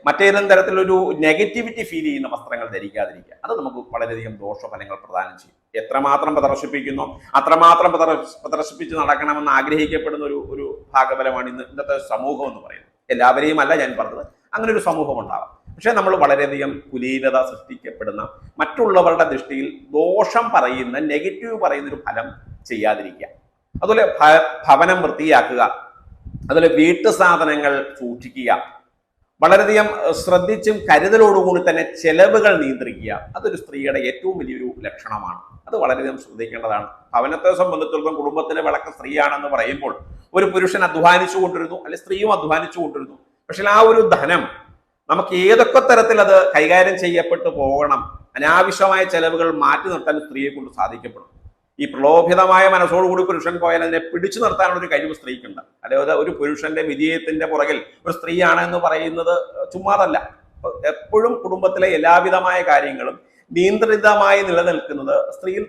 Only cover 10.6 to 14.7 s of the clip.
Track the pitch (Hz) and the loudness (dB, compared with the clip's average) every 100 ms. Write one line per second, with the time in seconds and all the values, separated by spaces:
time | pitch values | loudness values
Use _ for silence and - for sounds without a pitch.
10.6 | 139 - _ 135 131 135 131 127 123 127 | -12 -14 _ 0 0 0 -2 -4 -8 -12
11.6 | - 143 139 139 - 117 135 127 135 107 | -16 -12 -6 -6 -6 -6 -6 -6 -8 -12
12.6 | - - _ _ - 123 123 139 151 156 | -20 -20 _ _ -8 2 2 4 0 0
13.6 | 143 160 127 110 - - - _ _ 214 | 0 0 -2 -6 -10 -10 -16 _ _ -6
14.6 | 220 | -4